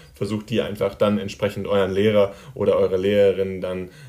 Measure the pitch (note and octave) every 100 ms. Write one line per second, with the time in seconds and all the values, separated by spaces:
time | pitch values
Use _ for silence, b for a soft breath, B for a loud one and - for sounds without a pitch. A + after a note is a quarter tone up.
0 | B - G2+ G#2+ - A2 D#2+ G2+ G2 -
1 | G#2 G#2 F#2+ - G#2 G2+ F#2+ G2+ F#2+ F#2+
2 | G#2+ G#2 G2 B B - G2+ F2+ F#2 F#2
3 | F#2+ G2+ G2 F#2 F#2+ F#2+ F2+ F#2 F2+ B